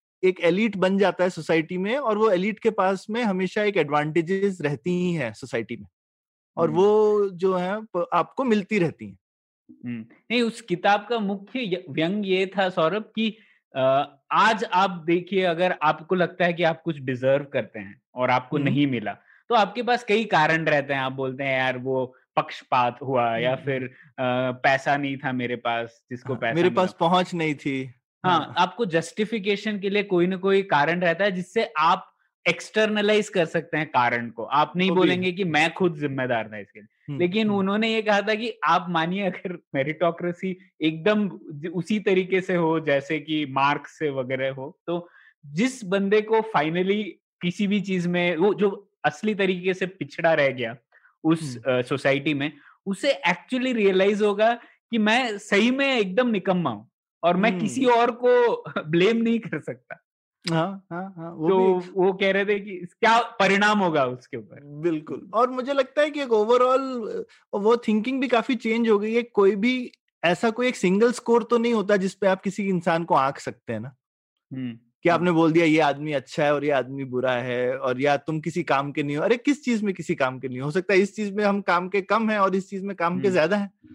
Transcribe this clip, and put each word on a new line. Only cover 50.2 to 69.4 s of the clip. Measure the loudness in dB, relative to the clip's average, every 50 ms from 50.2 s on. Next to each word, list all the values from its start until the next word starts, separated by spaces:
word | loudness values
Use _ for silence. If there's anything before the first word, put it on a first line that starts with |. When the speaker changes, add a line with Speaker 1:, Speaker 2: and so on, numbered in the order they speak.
| 2 2 4
Speaker 2:
रह | 4 4 2
गया | 0 -2 -4 -6 -6 -8 _ _ _ _ _ _ _ _ 0
उस, | 0 2 2 0 -4 -8 -4 -2 0
Speaker 1:
हम्म। | 0 2
Speaker 2:
अ, |
सोसाइटी | 0 0 -2 0 2 2 0 2 0 -2 -2
में, | -2 -2 -6 -8 -10 -20 -20 _ _ -8
उसे | -8 -6 -2 0 0 0 0 0 -2
actually | -2 -2 -4 -6 -4 -4 -2 -2 0
रियलाइज | 2 2 4 4 4 4 2 2 2
होगा | 2 0 2 2 2 2 2 0 -6 -16 _ _ _ _
कि | -2 0
मैं | 2 2 2 2 0 -2 -4 -6
सही | -4 0 2 4 4 4
में | 2 2 0 2 2 0
एकदम | 0 0 0 0 0 0
निकम्मा | 0 0 0 0 0 0 0 -2
हूँ | -4 -6 -10 _ _ _ _ _ _ _ 0
और | 2 2 2
मैं | 2 2
Speaker 1:
हम्म। | 0 0
Speaker 2:
किसी | -2 -4 -2 0 2
और | 4 4 4 4 2
को | 0 0 2 4 4 6 4 4 2 -2 -4
<laughs> | -6 -8 -8 -4 0
ब्लेम | 2 4 4 4 2 2
नहीं | 0 0 0 -2
कर | -2 -6 -8 -8
सकता। | -8 -8 -12 -12 _ -20 -20 -20 _ _ _ _ _ _ _ _ -6 -2
Speaker 1:
हाँ, | 0 0 0 -2 -4 -10 -14 -12
हाँ, | -10 -10 -10 -12 -12 -14
हाँ, | -14 -14
वो | -8 -4 0 2
Speaker 2:
तो | 4 4 4 4 2
Speaker 1:
भी। | 2 -2 -4 -2
Speaker 2:
वो | 0 2 2 2
कह | 0 0 0
रहे | 0 0 0
थे | 0 -2 -4
कि | -4 -8
इस-, | -12 -12 -14 -16 _
क्या | _ 2 4 4 4
परिणाम | 2 0 0 2 2 4 4 4 4 4 4 2
होगा | 2 2 2 2 2
उसके | 0 -2 -6 -12 -12 -12 -12
ऊपर। | -12 -14 -18 -20 -20
Speaker 1:
बिल्कुल। | -18 -10 -4 -4 -2 -2 -4 -6 -8 -10 -12 -10 -4 0
और | 0 0 0
मुझे | 0 -4 -6 -2 0
लगता | -2 -2 0 0 0
है | 0 0
कि | -2 -4
एक | -2 0
overall, | 2 2 4 4 4 4 4 4 2 2 0 -2 -6 -6 -6 -6
अ, | -8 -8 -10 -10 _ _ _ _ -6
वो | -2 2 2 2 2
थिंकिंग | 2 0 0 0 0 -2 -2 -2
भी | 0 0
काफी | 2 0 2 0 -2
चेंज | -2 -2 -2 0 0 2 2
हो | 2 2
गई | 2 0 -2
है। | -2 -2
कोई | 0 2 2